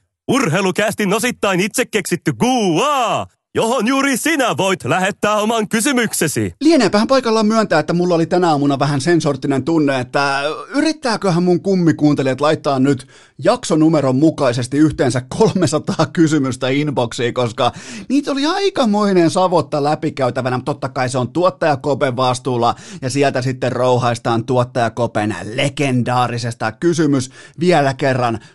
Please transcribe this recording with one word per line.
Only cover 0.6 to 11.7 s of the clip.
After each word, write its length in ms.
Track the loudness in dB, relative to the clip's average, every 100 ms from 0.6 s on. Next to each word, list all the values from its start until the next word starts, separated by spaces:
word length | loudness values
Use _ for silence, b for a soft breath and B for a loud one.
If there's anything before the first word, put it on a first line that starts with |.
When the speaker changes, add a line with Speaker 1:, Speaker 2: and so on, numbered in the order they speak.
| 0 0 -2 -2 -2
Speaker 1:
osittain 460 | 0 -2 -2 -2 0
itse 240 | -2 -2
keksitty 480 | -2 -4 -4 -4 -4
Guaa! 920 | -2 0 2 2 2 0 0 0 -2 -6 _ _
Johon 320 | -2 0 0 0
juuri 300 | 0 0 0
sinä 400 | 0 0 0 0
voit 280 | 0 -2
lähettää 520 | -2 0 0 -2 0 0
oman 320 | 0 0 -2
kysymyksesi. 880 | -2 0 0 0 -2 -2 -2 -4 0
Speaker 2:
Lieneepähän 460 | 4 4 4 2 2
paikallaan 400 | 2 2 2 2
myöntää, 340 | 2 2 0
että 120 | 0
mulla 220 | 0 2
oli 120 | 2 2
tänä 220 | 2 2
aamuna 300 | 2 2 0
vähän 220 | 0 0
sen 200 | 2 2
sorttinen 440 | 2 -2 -2 -2
tunne, 360 | 0 0 2 0
että 420 | -2 -2 0 0 -2 -6 -6
yrittääköhän 680 | -2 -2 -2 -4 -4 0 0
mun 200 | 2 0
kummikuuntelijat 800 | 0